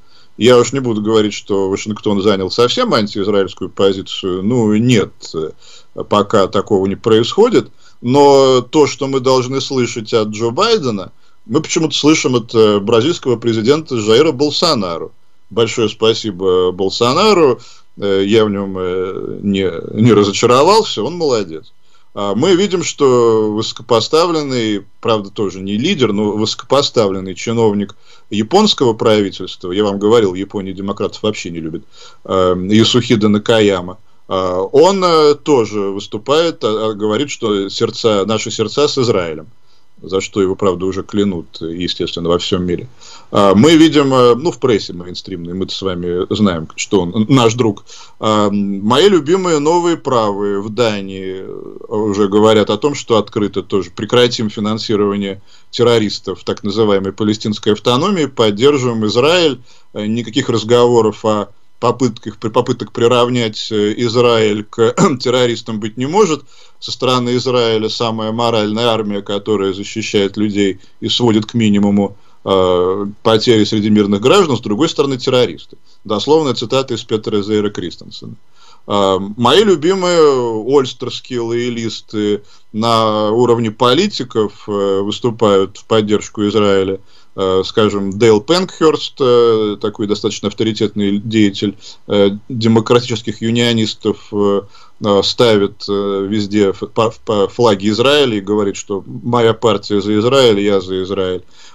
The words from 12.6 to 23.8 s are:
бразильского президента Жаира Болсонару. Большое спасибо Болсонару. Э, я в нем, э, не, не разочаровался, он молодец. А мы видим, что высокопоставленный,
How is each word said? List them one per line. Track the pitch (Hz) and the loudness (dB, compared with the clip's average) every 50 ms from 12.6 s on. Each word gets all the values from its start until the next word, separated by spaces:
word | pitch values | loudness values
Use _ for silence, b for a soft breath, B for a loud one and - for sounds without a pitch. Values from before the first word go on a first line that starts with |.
| 110 104 104 101 | 4 4 4 2
бразильского | 98 107 117 113 117 160 170 - - 135 117 | 0 0 2 2 2 0 -2 -2 -2 -2 -2
президента | 113 120 117 113 113 104 120 143 160 156 - 131 | -2 -2 -2 -2 0 2 2 0 0 0 -4 -6
Жаира | 117 104 107 113 120 156 165 | -4 0 2 4 4 4 2
Болсонару. | 135 123 147 147 - - - 170 151 117 98 87 85 78 78 - - - - - - - - - | 0 -2 -2 -2 -2 0 0 0 0 0 -2 -4 -6 -6 -8 -12 -14 -18 -20 -20 -20 -20 -20 -8
Большое | 95 110 117 110 - - 113 107 | -2 -2 -2 -2 0 -2 -2 -2
спасибо | - - 113 110 113 - - 110 92 87 95 95 90 92 90 90 | -2 0 0 0 0 0 -2 -8 -6 -2 0 2 2 2 2 0
Болсонару. | 90 90 98 98 - - 120 123 135 170 208 220 208 175 160 131 117 - B B B B B B - - | 0 -2 -4 -2 -2 0 0 2 2 2 4 4 4 4 4 4 2 0 B B B B B B -12 -6
Э, | 104 101 98 98 98 | -4 -2 0 0 0
я | 101 110 110 110 | 2 2 2 2
в | 107 | 2
нем, | 101 101 101 98 95 95 | 0 -4 -6 -6 -6 -6
э, | 92 90 90 92 92 95 92 - - - - - | -6 -4 -4 -4 -4 -6 -6 -8 -10 -10 -10 -6
не, | 95 101 98 98 95 87 82 82 - - - - | -2 -2 0 0 0 -2 -4 -6 -10 -6 0 2
не | 113 120 | 4 6
разочаровался, | 107 101 104 101 95 - 120 120 120 131 147 175 208 226 208 - - 113 | 6 6 4 2 0 0 2 4 4 4 4 4 4 2 2 0 -4 -6
он | 104 139 175 | -6 -6 -6
молодец. | 175 165 143 123 110 98 85 80 78 - - - - - - - - - - | -4 -2 -2 0 -2 -2 -6 -10 -16 -16 -18 -20 -20 -20 -20 -20 -20 -20 -14
А | - 107 101 101 98 | -10 -6 -4 -4 -2
мы | 110 151 190 185 | 0 2 2 4
видим, | 170 202 196 185 180 | 2 2 0 -2 -2
что | 151 - - - 147 131 127 123 117 117 110 110 107 107 | -4 -4 -2 0 2 4 4 4 4 4 4 2 2 0
высокопоставленный, | 104 107 107 - - - | -2 -4 -6 -6 -8 -10